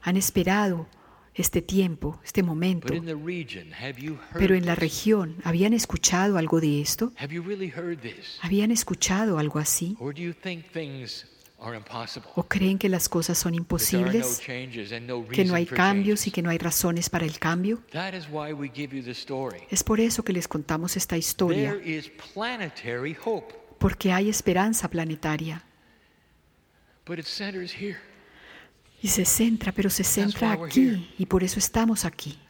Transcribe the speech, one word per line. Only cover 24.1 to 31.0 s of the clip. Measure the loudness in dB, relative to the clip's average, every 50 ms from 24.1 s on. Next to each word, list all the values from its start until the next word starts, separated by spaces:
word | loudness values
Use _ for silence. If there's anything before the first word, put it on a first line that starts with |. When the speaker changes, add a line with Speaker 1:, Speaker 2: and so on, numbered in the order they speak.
Speaker 1:
hay | 2 4 2
esperanza | 2 0 2 2 4 4 4 4 2 2 0 -2 -2
planetaria. | -2 -2 -2 -2 -4 -4 -2 -2 -2 -2 -4 -6 -8 -10 -12 _ _ _ _ _ _ _ _ _ _ _ _ _ _ _ _ _ _ _ _ _ _ _ _ _ _ _ _
Speaker 2:
But | -10 -10 -8
it | -6
centers | -8 -6 -6 -6 -6 -6 -6 -8 -8 -8 -8
here. | -6 -8 -8 -8 -14 -20 -20 -20 -20 -20 -20 -20 -20 -20 -20 -20 -20 -20 _ _ _ -20 _ -6
Speaker 1:
Y | -2 0
se | 2 4 4
centra, | 4 4 4 4 4 4 2 0 -2
pero | 0 2 2 2
se | 2 2 2
Speaker 2:
That's | 2 4
Speaker 1:
centra | 4 2 2 2 2 2 2
Speaker 2:
why | 2
we're | 0 -2 2
Speaker 1:
aquí, | 4 6 6 6
Speaker 2:
here. | 4 0